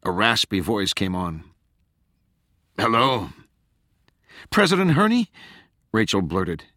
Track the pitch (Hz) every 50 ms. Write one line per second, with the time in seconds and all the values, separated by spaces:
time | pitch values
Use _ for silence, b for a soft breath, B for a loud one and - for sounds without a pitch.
0 | _ - 90 90 107 117 117 107 - - 104 95 85 90 113 104 98 92 - -
1 | 101 95 92 90 90 87 82 80 78 - _ _ _ _ _ _ _ _ _ _
2 | _ _ _ _ _ _ _ _ _ _ _ _ _ _ _ - 113 117 113 117
3 | 123 135 131 117 92 - - - - _ _ _ _ _ _ _ _ _ _ _
4 | _ _ _ _ B B B B B B - 208 202 170 190 180 190 180 156 143
5 | 202 214 233 247 226 - B B B B B B B B B _ _ _ - 110
6 | 110 - - 98 92 73 80 95 92 85 85 78 - _ _